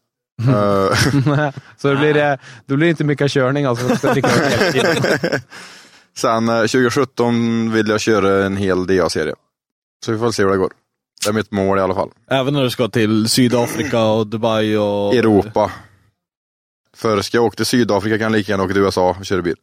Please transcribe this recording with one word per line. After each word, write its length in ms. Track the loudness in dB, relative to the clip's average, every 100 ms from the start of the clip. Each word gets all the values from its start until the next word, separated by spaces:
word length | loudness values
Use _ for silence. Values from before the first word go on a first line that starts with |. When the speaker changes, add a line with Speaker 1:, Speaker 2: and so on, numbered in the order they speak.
| _ _ _ -2 0
Speaker 1:
Eh. 1040 | 2 2 2 2 2 0 0 0 0 -2 -6 -20 -4
Speaker 2:
Så 160 | -2
då 60 | 2
blir 140 | 2
det, 240 | 2 0 -2 -8 -16 -4
då 100 | 0
blir 100 | 0
det 20 |
inte 140 | 0
mycket 280 | -2 0 0
körning, 340 | 2 0 0 -2
alltså. 300 | -2 -2 0
Ska 160 | 0
dricka 140 | 0 0
öl 220 | 0 0
hela 200 | 0 0
tiden. 240 | 0 0 0 0 -2
Speaker 1:
<laughs> 200 | -2 -4 -8 -20 -20 -20 -20 -20 _ -4
Sen, 320 | -2 0 0
eh, 160 | 0 2
tjugohundrasjutton 1040 | 2 2 0 -2 0 0 0 0 -2 0
vill 160 | 0 0
jag 100 | 0
köra 440 | 2 2 2 2 0
en 120 | -2
hel 300 | -2 -2 0
D 140 | 0
A-serie. 340 | 0 -2 -6 -8 _ _ _ _ _ -14 -6
Så 60 |
vi 60 | -2
får 140 | -2
se 120 | 0
hur 60 | 0
det 80 | 0
går. 160 | -2 -6 _ _ _ -8
Det 60 | -4
är 40 |
mitt 180 | -2 -2
mål 260 | -2 0 0
i 40 |
alla 140 | 0 -2
fall. 140 | -6 _ -4
Speaker 3:
Även 260 | -2 0
när 100 | 0
du 60 | -2
ska 180 | -2 -2
till 420 | 0 0 0 0
Sydafrika 760 | 2 2 2 -2 -4 -4 0
och 240 | 0 0 -2
Dubai 500 | -2 -2 0 0 0
och 360 | 0 -2 0 2
Speaker 1:
Europa. 560 | 4 4 2 0 -2 -4 -20 _ _ _ _ _ _ _ _ _ _ -6
För 260 | 0 0
ska 160 | 0 0
jag 80 | 0
åka 100 | -2
till 100 | -2
Sydafrika 520 | 0 2 0 0 -2
kan 60 |
jag 80 | 0
lika 200 | -2 0
gärna 120 | -2
åka 100 | 0
till 80 | 2
U 60 | 0
S 100 | 2
A 180 | 0 -2
och 60 | -4
köra 160 | -4
bil. 140 | -4 -6